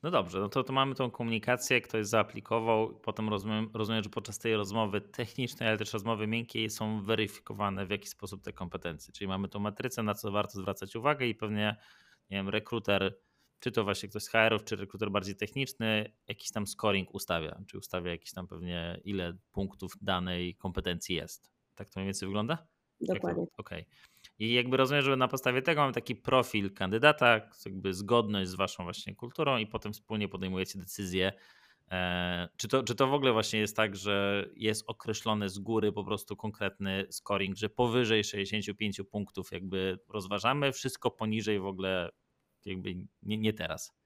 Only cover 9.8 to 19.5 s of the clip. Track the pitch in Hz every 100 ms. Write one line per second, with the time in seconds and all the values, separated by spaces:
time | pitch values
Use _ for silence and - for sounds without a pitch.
9.8 | - - 107 101 104 98 101 104 95 95
10.8 | 98 117 127 147 127 110 107 107 107 107
11.8 | - - _ _ _ 98 98 104 104 117
12.8 | 104 101 95 92 _ _ _ _ - 113
13.8 | 101 98 101 107 - 113 110 110 107 101
14.8 | 101 98 104 101 95 98 104 - 135 -
15.8 | 113 107 107 _ _ 104 - - 101 -
16.8 | 110 98 90 101 - 85 78 - 98 98
17.8 | - 92 87 85 - - 90 85 87 87
18.8 | 85 87 - 98 87 92 _